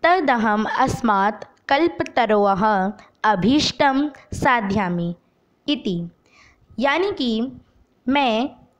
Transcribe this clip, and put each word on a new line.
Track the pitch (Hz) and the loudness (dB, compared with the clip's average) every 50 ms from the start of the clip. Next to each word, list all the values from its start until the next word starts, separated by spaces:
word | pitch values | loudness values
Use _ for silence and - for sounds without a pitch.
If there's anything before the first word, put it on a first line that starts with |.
| - | 4
तदहम | 330 349 381 330 277 262 233 214 226 208 214 220 | 2 2 2 2 0 0 2 2 0 0 0 -2
अस्मात् | - - - 254 269 - - - 233 208 196 190 208 220 214 - - _ _ _ - | -2 -2 -2 -2 -2 -2 -2 0 0 2 2 2 0 0 -4 -12 -20 _ _ _ -2
कल्पतरोः | 277 277 330 339 330 - 330 - - - 233 220 214 208 202 202 196 180 208 214 214 190 185 196 208 - - _ _ _ - | 0 2 2 0 0 -4 -8 -4 0 0 2 2 4 4 4 2 2 2 2 2 2 2 0 -2 -4 -8 -18 _ _ _ 0
अभीष्टम | 220 214 190 170 208 262 302 294 - - - 302 277 269 269 285 302 285 - - _ - | 0 0 2 2 2 2 2 2 -2 -2 0 0 2 2 2 -2 -2 -6 -10 -18 _ -10
साध्यामि | - - 285 254 240 220 196 196 214 202 180 175 175 170 170 175 - _ _ _ _ _ _ _ _ _ - | -2 0 2 2 2 0 -2 -2 -2 -2 -2 -2 -4 -4 -4 -6 -8 _ _ _ _ _ _ _ _ _ -6
इति, | 294 - - 220 185 170 170 170 - _ _ _ _ _ - - _ _ _ _ - - | -6 -4 -4 -4 -4 -4 -6 -8 -12 _ _ _ _ _ -20 -20 _ _ _ _ -10 -4
यानी | 226 277 277 320 370 403 392 | -2 -2 0 0 -2 -2 -2
कि | - 277 240 226 220 233 269 254 - - _ _ _ _ _ _ _ _ - | -4 -4 -2 -2 -2 -4 -6 -8 -14 -20 _ _ _ _ _ _ _ _ -2
मैं | 262 285 277 254 220 220 247 294 - - - _ _ _ | -2 0 0 0 0 -2 -2 -4 -8 -12 -20 _ _ _